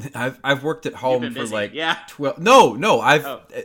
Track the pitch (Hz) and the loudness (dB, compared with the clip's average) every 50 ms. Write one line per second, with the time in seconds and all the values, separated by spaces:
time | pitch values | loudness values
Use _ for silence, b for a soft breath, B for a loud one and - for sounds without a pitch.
0 | 107 143 - 113 120 131 - - - 135 143 135 131 151 156 156 - 143 - - | -16 -14 -10 -8 -8 -8 -8 -8 -4 -4 -4 -2 -2 -6 -6 -6 -8 -10 -10 -6
1 | 127 131 127 127 120 120 117 131 120 113 107 107 104 101 104 143 160 160 170 - | -2 -2 -2 0 -2 -6 -8 -8 -8 -6 -4 -4 -4 -6 -6 -6 -4 -4 -4 -6
2 | - - - - 147 139 - 151 165 214 262 269 202 135 104 123 143 220 180 117 | -8 -18 -12 -6 -6 -6 -4 -2 4 6 8 8 8 6 2 -2 0 0 0 2
3 | 107 123 147 156 147 139 131 - - _ - - | 4 4 2 2 2 -4 -10 -12 -14 _ -14 -14